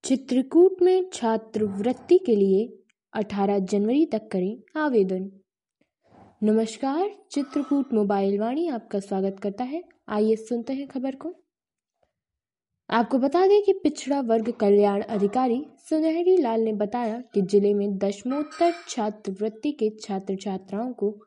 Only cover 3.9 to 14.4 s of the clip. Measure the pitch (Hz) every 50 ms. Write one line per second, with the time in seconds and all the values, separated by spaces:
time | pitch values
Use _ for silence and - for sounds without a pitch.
3.9 | 254 294 330 311 226 214 214 - - 185 180 196 226 262 - _ _ 311 302 302
4.9 | 247 220 190 185 185 185 190 196 196 - _ _ _ _ _ _ _ _ _ _
5.9 | _ _ _ _ _ - - _ _ _ 220 214 214 220 226 220 - - - 269
6.9 | 277 320 381 415 415 - _ _ - 294 269 - - 294 277 - 285 277 254 -
7.9 | 233 214 208 196 208 196 196 196 202 202 214 233 254 311 349 339 262 220 - -
8.9 | 208 202 196 - 196 190 190 196 196 196 - 202 196 202 254 254 285 339 359 _
9.9 | _ _ _ - 214 214 220 220 220 220 220 - 247 233 226 262 269 269 277 269
10.9 | - 269 247 269 262 269 - 330 359 _ _ _ _ _ _ _ _ _ _ _
11.9 | _ _ _ _ _ _ _ _ _ _ _ _ _ _ _ _ _ _ _ -
12.9 | - 226 233 220 277 254 254 277 294 349 381 381 403 415 403 392 381 392 - 294
13.9 | 302 - - 262 277 277 262 226 226 226